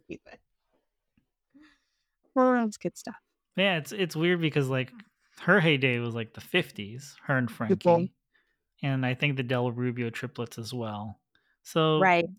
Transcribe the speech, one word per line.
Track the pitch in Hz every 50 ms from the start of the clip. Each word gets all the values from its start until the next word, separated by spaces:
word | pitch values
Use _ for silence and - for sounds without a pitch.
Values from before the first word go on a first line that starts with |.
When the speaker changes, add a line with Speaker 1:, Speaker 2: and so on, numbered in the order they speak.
| _ _
Speaker 1:
teeth | - - _
with. | - - - _ _ _ _ _ _ _ _ _ _ _ _ _ _ _ _ _ _ _ _ _ _ _ 277 302 302 _ _ _ _ _ _ _ _ _ _ _ _ -
Well, | 269 254 254 254
that's | 240 233 214 208 -
good | - 175 - -
stuff. | - - 208 - _ _ _ _ _ _ _
Speaker 2:
Yeah, | 180 190 202 180 160
it's, | 139 -
it's | 214 202 185 160 -
weird | 156 165 175 180 170
because, | 165 151 - 151 135 131
like, | 135 131 127 - - - - _ _ _ _ _ _ -
her | - 170 185 208
heyday | 160 165 147 135 131 131 123 120
was, | 120 120 113
like, | 117 110 113 _
the | -
fifties, | - - - 180 170 - - - 104 98 113 131 - - - - -
her | - 139 127
and | 123 113 - - 123 107
Speaker 1:
Okay. | 190 190 - 180 170 170 180 -
Speaker 2:
Frankie. | _ _ _ _ _ _ _ _ _ _ _ _ _ _ -
And | 139 135 131 127
I | 127 127
think | 123 151 147 139 131
the | 127
Del | 120 131 123 123 123
Rubio | 117 120 123 123 120 123 120 117
triplets | 117 - - 123 - - 117 - - -
as | 113 107 127
well. | 123 113 110 107 104 107 110 104 _ _ _ _ _ _ _ _ _ _
So, | - - 165 160 160 156 156
Speaker 1:
Right. | 190 185 175 175 170 175 185